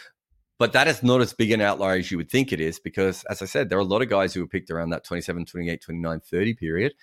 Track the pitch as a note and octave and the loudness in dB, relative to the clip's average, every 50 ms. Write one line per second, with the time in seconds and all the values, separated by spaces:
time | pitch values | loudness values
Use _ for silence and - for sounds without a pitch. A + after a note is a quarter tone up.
0 | - - _ _ _ _ _ _ _ _ _ - A#2 A2 - C3 C#3+ D#3+ C#3 - | -20 -20 _ _ _ _ _ _ _ _ _ 0 0 4 4 4 4 4 2 2
1 | B2+ B2 B2 B2+ A#2+ A2 - - A#2 G#2+ A2+ G#2+ G#2 G2+ G2 - G2 F#2+ F#2+ F#2 | 4 4 4 4 4 2 2 0 2 2 4 4 4 2 2 2 0 0 2 0
2 | F2 - F#2 E2+ D#2+ - - C3 C3+ C3 - D#2 D#2+ D#2+ E2 - - F#2+ - G2+ | 0 -2 -4 -4 -4 0 0 0 0 0 0 -2 -2 -4 -4 -6 -10 -6 -2 0
3 | F#2+ F#2+ F#2 - - - G2+ - G2 F#2 - D3 C3+ F2+ F2+ G2 G2+ F#2 G2 A2+ | 0 0 0 -2 -6 -8 -8 -8 -6 -4 -2 -2 0 0 0 0 2 2 2 0
4 | C3 A2+ G#2 G2 F#2+ F2+ - F#2 F2 F2 - F#2 - - E2 E2 E2+ E2 E2+ - | 2 2 2 2 2 0 0 -4 -6 -4 -6 -8 -6 -6 -6 -4 -4 -4 -4 -6
5 | - - F2 E2+ E2+ - E2+ F2 E2+ - - F2 E2+ E2+ E2+ - - - E2 E2+ | -6 -6 -8 -6 -6 -6 -6 -6 -8 -8 -8 -6 -6 -6 -6 -6 -8 -10 -8 -6
6 | E2 E2 E2 D#2+ - - E2+ F2+ G#2 A2+ A#2 - E2+ D#2+ D#2+ F2+ A2+ C#3+ - _ | -6 -6 -6 -6 -6 -4 -2 0 0 0 -2 -2 -4 -4 -2 -2 -2 -2 -4 _